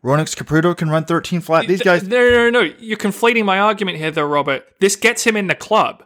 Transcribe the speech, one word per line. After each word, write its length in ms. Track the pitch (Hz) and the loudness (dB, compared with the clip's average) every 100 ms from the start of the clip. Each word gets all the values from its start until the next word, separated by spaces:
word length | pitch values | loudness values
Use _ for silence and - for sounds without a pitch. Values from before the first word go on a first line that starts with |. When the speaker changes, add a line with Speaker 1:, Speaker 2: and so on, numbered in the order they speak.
Speaker 1:
Ronix 320 | 120 147 156 - | 0 0 0 -8
Caputo 400 | - 151 175 170 | 0 2 2 0
can 120 | 160 | -2
run 160 | 160 | -2
thirteen 360 | 156 170 - 175 | 0 -4 -2 -6
flat? 260 | 160 160 156 | 0 0 2
These 140 | 190 | 0
Speaker 2:
Th-, 40 | |
Speaker 1:
guys 240 | 190 175 196 | 2 2 2
Speaker 2:
no, 220 | 247 247 | 2 4
no, 200 | 240 233 | 4 2
no, 120 | 240 | 2
no. 120 | 170 - | -2 -6
You're 180 | 220 214 | -10 -4
conflating 480 | 208 196 233 233 | -4 0 0 2
my 140 | 202 190 | 0 2
argument 400 | 208 214 190 160 | 0 0 -6 -4
here, 140 | 160 | -4
though, 140 | 156 147 | -2 0
Robert. 380 | 147 143 131 - _ | 0 0 -4 -8 _
This 160 | 190 | 0
gets 320 | - 220 226 240 | 2 -2 0 -2
him 100 | 214 | -2
in 120 | 190 | -4
the 80 | 147 | -6
club. 480 | - 214 131 - | 0 0 0 -4